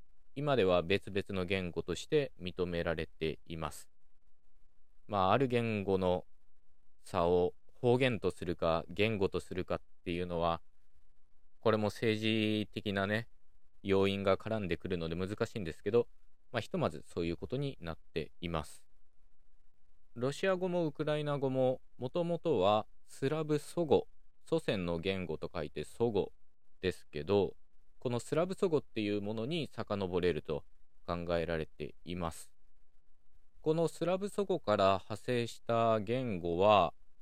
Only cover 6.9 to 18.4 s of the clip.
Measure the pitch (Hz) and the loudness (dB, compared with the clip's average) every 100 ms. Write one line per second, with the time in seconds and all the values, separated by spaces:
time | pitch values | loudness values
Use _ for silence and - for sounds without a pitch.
6.9 | - - 95 87 90 90 - - - 123 | -14 -4 2 4 6 4 0 -10 0 4
7.9 | 123 131 107 92 - 87 82 82 82 - | 4 4 2 -2 -2 -2 0 2 2 0
8.9 | 90 107 104 95 87 - 92 87 85 - | 0 2 2 0 0 -4 -4 -2 -4 -6
9.9 | - - 87 90 85 85 82 - - - | -10 -4 -4 -2 0 2 2 -4 -14 -14
10.9 | - - - - - - - 113 107 104 | -14 -14 -14 -14 -14 -14 -2 2 2 2
11.9 | - 117 107 110 110 107 107 104 - 104 | 0 0 2 2 2 2 2 -2 -4 -2
12.9 | 98 95 107 113 - - - - - 98 | 0 2 0 -2 -10 -14 -14 -14 -6 2
13.9 | 98 98 98 98 95 107 110 92 82 90 | 6 6 4 4 4 2 -2 -2 -2 -2
14.9 | 90 82 82 92 107 113 - 82 - 101 | -2 -2 -2 -2 -2 -2 -2 -6 -4 2
15.9 | 117 - - - - - 120 - 185 117 | 4 4 -2 -14 -14 -6 -4 -2 0 0
16.9 | 73 - - 85 85 101 131 143 - 85 | 0 -6 -2 0 -2 -4 -4 -4 -4 -6
17.9 | - - 82 73 - | -8 -6 -6 -4 -6